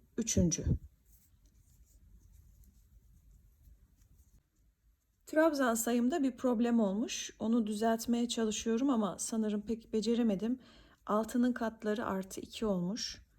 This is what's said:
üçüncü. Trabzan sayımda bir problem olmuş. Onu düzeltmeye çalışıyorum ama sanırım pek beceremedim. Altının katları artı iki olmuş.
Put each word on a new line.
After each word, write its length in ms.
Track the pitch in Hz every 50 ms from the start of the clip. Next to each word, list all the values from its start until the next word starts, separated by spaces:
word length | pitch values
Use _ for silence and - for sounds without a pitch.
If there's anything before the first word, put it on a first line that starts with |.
| _ _ -
üçüncü. 480 | - 226 - - 190 185 160 - - - - - - - - _ _ _ _ - - _ _ _ _ _ - _ - _ _ - - - _ - - - - - - - - - - - - - - - - - - - _ - - _ - - - - - - - - - _ _ - - - _ - _ _ _ - _ - - - _ _ - _ _ _ _ _ _ _ _ _ _ _ _ _ _ _ _ -
Trabzan 480 | - 302 311 320 330 302 277 262 233 233
sayımda 480 | 226 - 233 240 240 233 247 339 339
bir 140 | 269 254 247
problem 440 | - - 247 247 214 240 233 233 233
olmuş. 500 | 214 190 196 214 294 - - - - - - -
Onu 280 | - 220 233 247 214
düzeltmeye 640 | 214 214 208 226 226 226 226 226 240 240 240 240 233
çalışıyorum 600 | - 233 226 214 214 - - 226 226 226 269 285
ama 280 | 247 226 202 180 - -
sanırım 420 | - - 226 220 214 214 208 208
pek 320 | 208 - 226 226 - -
beceremedim. 640 | - 220 208 226 233 233 240 220 196 180 214 233 254 - - - - - - - - _ -
Altının 460 | - 202 214 226 226 - 247 240 254
katları 540 | 240 - 233 226 226 - - 208 214 240 -
artı 340 | - 196 190 190 190 - -
iki 260 | - - - - 226
olmuş. 560 | 214 190 180 175 180 220 262 - - - - - _ _